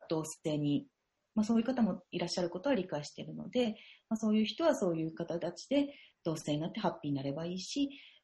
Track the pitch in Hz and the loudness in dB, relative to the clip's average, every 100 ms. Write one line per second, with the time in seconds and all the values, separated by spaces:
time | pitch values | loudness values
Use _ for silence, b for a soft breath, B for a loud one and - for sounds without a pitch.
0 | - 160 156 - 160 151 147 143 - _ | -2 -2 -2 -4 -2 0 2 2 -2 _
1 | _ _ _ 220 214 226 233 254 208 180 | _ _ _ 0 2 2 2 2 2 0
2 | - 180 170 - 175 185 285 240 180 151 | -6 -4 -2 0 -2 0 2 2 0 -4
3 | 147 - 151 151 151 247 233 214 B B | -6 -10 -10 -10 -2 0 0 -2 B B
4 | _ 226 220 214 214 - 330 - 190 160 | _ 0 4 4 2 2 2 4 2 2
5 | 160 - 170 165 165 - - 285 285 B | -2 -4 -4 -4 -4 -6 0 2 2 B
6 | B _ 165 156 - 147 165 226 185 - | B _ -4 -4 -2 -2 -2 -2 -2 -2
7 | 147 139 139 143 175 185 - 285 277 B | -4 -2 -2 -4 -4 -6 -6 -2 -2 B
8 | B B | B B